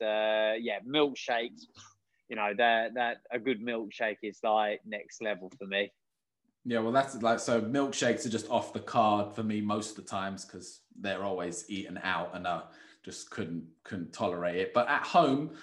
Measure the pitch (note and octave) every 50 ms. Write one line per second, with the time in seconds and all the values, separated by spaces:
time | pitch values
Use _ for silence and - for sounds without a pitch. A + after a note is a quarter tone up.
0 | A2+ G#2+ G#2+ G#2+ G#2+ A2 G#2+ A2 G#2+ G#2+ A2 A#2 A#2 A#2 G#2 G2 G#2 B2 C#3 D3+
1 | D3 C#3+ B2+ - - - A#2+ A#2 A#2+ B2 - - - - _ - - - _ _
2 | _ _ _ _ _ _ A#2+ A2 G#2 G#2 G#2 G#2 A#2+ A#2 A2+ A2+ A2+ A2 A2+ B2+
3 | A#2+ A#2 A#2+ - _ - A#2+ B2 G#2+ C3 A#2+ G2+ A2+ A#2+ A#2 A2+ G#2+ G#2 - -
4 | A#2+ A2 G2+ - A2 G#2 F#2+ - - A2 G#2+ A2 G#2+ G#2 G#2 - _ A2 G#2+ G#2
5 | - - - - A2+ G#2+ G2+ F2+ F#2 F#2 - - G2 F#2+ G2 G2+ G2+ G2 _ _
6 | _ _ _ _ _ _ _ _ _ _ _ _ _ B2 A#2 A2+ A2+ A#2 B2 C3+
7 | C3+ C3+ - A2 A#2 A2+ A#2+ - - B2+ A#2+ A2+ G#2+ A2 C3 C#3+ C#3 C3 - -
8 | C#3 A#2+ G#2+ - - A#2 G#2+ G#2+ - - B2 G#2+ - - - G#2 - - - A#2+
9 | A2 G#2+ G#2 G#2 G#2 G2+ - A#2 A2 G#2+ G#2+ G#2+ G#2 G#2 G#2 A2 G#2 - - G2+
10 | - - G#2+ G2 F#2+ G2 G2 F#2+ - - - F#2 F2+ - - - _ _ _ -
11 | F#2+ G2 F#2+ F#2 G2 G2 F#2+ F2+ F2 F2 E2+ - - - G2+ F#2+ G2 - F2+ -
12 | - F#2 F2+ E2+ F2 F2 F#2 F2 F2+ F2+ E2+ D#2+ - - - - - - - _
13 | _ F#2+ - - - - - - F#2+ D#2+ E2 E2 D#2+ - - _ _ - G#2+ F2+
14 | E2 - - - A2+ F#2 F2 F2 F2 F2 E2+ F2+ F#2+ - - A#2+ - - C#3+ -
15 | - - - F3+ D#3+ C#3 C3+ C#3+ D#3 D#3+ - -